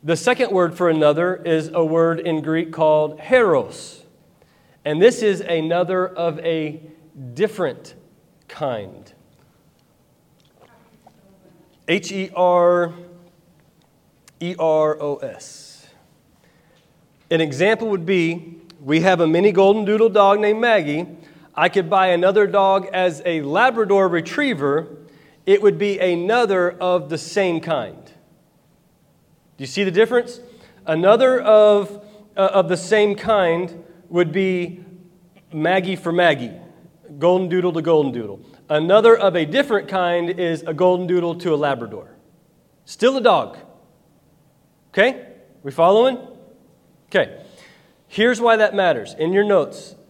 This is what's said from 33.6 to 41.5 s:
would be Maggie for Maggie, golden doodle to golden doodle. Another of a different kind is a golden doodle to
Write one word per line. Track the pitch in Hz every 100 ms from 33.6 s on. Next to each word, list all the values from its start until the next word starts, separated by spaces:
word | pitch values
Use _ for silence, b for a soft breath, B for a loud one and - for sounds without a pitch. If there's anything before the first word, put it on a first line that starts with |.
| 180 - B B B
would | 170 170
be | 151 190 180 175 - - - - _ _ _ _
Maggie | 156 160 190 180 185
for | 175
Maggie, | 175 170 143 120 90 - - - _ - 147
golden | 165 185 180
doodle | 185 180
to | 165
golden | 156 160 139
doodle. | 120 107 98 B B _
Another | 151 165 202 226 226
of | 202 175
a | 151
different | 226 277 208 -
kind | 190 175 175 170
is | 170 175 165
a | -
golden | 156 180 180 180
doodle | 180 170 170
to | 175